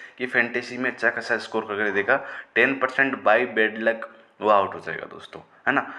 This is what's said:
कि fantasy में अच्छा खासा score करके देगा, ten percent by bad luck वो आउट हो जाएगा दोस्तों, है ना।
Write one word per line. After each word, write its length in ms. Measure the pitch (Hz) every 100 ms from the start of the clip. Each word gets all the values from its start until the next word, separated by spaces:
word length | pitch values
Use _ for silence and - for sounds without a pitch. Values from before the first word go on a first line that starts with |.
| - -
कि 80 | 127
fantasy 500 | 127 117 123 120 123
में 120 | 127
अच्छा 200 | 120 113
खासा 260 | - 110 113
score 240 | - 113
करके 260 | 104 101 104
देगा, 320 | 98 101 135 - - -
ten 240 | 113 127 135
percent 440 | 127 - 135 123
by 160 | 104 110 123
bad 360 | 110 107 110 110
luck 240 | 113 - - - _
वो 80 | 104
आउट 240 | 104 95
हो 40 | 87
जाएगा 260 | 82 - -
दोस्तों, 340 | 82 - - - _ -
है 60 |
ना। 60 | 139 -